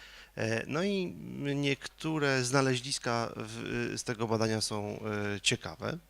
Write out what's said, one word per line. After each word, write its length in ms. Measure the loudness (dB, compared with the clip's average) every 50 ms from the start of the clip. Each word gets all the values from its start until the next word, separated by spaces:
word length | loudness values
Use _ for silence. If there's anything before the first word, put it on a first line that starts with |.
| -20 -20 -20 -20 -20 -14 -6
E, 300 | -2 0 0 0 0 0 -2
no 160 | -2 0 0
i 320 | 2 2 0 0 -2 -4 -8 -10 -10 -6 -4 -2 -2 0
niektóre 880 | 2 2 2 0 0 -4 -14 -12 -6 -4 -2 0 2 4 4 4 4 2
znaleziska 880 | 4 6 6 6 6 4 2 0 -2 -6 -2 0 0 2 2 0 -2 -4
w, 580 | -6 -8 -8 -6 -6 -4 -2 -2 0 0 -2 -2 -4
z 60 | -4
tego 240 | -4 -2 -2 0 2
badania 340 | 2 4 4 2 2 2
są, 380 | 0 0 -2 -2 -4 -4 -6 -4 -4 -2 -2 0 0 -2 -2
e, 60 | 0
ciekawe. 560 | 2 2 2 2 -2 -8 -8 -4 -4 -4 -4 -4 -8